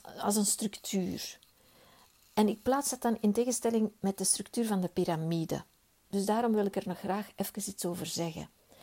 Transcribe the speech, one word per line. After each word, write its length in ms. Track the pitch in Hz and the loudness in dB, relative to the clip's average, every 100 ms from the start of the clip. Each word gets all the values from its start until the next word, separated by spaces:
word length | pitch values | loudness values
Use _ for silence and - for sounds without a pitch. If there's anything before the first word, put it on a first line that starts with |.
| - - | -8 -6
als 140 | - 208 | 0 2
een 100 | 202 | 2
structuur. 920 | - 214 - - 196 185 - - - _ _ _ - - - - _ _ | 0 -2 -6 -4 -2 -2 -4 -8 -14 _ _ _ -20 -20 -20 -20 _ _
En 140 | - 208 | 2 2
ik 140 | 220 | 2
plaats 280 | - 269 285 | 0 0 0
dat 120 | 254 | 0
dan 160 | 240 220 | 0 2
in 120 | 214 | 2
tegenstelling 580 | 208 240 233 233 226 214 - | 4 2 2 2 2 0 0
met 180 | 196 196 | -4 0
de 60 | |
structuur 420 | 190 - 202 - 226 | 0 0 -2 -2 0
van 160 | 196 | 2
de 60 | 175 | 0
piramide. 760 | - 180 160 160 165 160 143 - _ _ _ - | 0 0 0 0 0 0 -4 -6 _ _ _ -6
Dus 160 | 196 196 | -2 2
daarom 280 | 220 240 | 2 4
wil 120 | 214 202 | 2 2
ik 100 | 196 | 0
er 120 | 185 | -4
nog 120 | 180 | -6
graag 300 | 196 196 202 - | -2 -4 -4 -6
even 340 | 196 - 196 | -6 -4 -8
iets 160 | - 180 | -4 -4
over 200 | 175 180 | -4 -4
zeggen. 440 | 165 165 160 151 _ _ - | -4 -4 -6 -12 _ _ -20